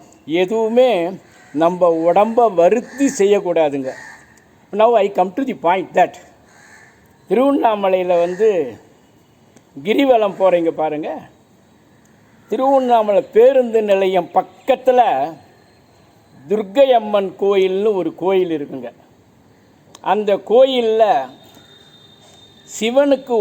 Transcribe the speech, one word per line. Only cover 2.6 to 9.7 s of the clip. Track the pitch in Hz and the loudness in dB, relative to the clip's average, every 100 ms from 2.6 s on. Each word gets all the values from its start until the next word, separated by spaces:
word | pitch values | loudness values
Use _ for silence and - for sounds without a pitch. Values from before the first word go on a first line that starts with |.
| 170 226 233 - 277 - | 2 2 -4 -4 -4 0
செய்யக்கூடாதுங்க. | 196 202 175 165 151 139 131 127 - - - _ _ _ _ | 0 0 0 0 -2 -2 -8 -12 -18 -20 -20 _ _ _ _
Now | 202 226 | 0 2
I | 233 196 | 2 0
come | 196 185 | -2 -4
to | 190 262 | -4 -8
the | 208 | -4
point | - 196 156 | -2 -2 -2
that | 185 170 - - _ _ _ - - - _ _ _ - | -2 -2 -4 -20 _ _ _ -20 -20 -20 _ _ _ -4
திருவண்ணாமலையில | 202 277 277 240 208 196 185 180 175 | 0 2 2 0 0 0 0 0 0
வந்து | 170 180 220 185 131 107 - _ _ _ _ _ _ _ _ | 0 0 0 0 -4 -8 -20 _ _ _ _ _ _ _ _